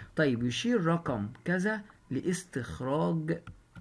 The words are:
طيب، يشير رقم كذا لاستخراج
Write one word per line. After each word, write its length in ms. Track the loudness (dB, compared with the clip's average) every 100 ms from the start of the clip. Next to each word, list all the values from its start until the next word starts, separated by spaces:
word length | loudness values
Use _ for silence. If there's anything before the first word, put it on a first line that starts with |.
| -8 0
طيب، 280 | 2 2
يشير 420 | 0 0 2 2 4
رقم 440 | 2 0 -2 -2 -4 -2
كذا 360 | 0 0 -2 -6 -16 -6
لاستخراج 1300 | -4 -2 -2 -4 -6 -6 -4 -2 2 2 0 0 -4 -6 -20 -20 -8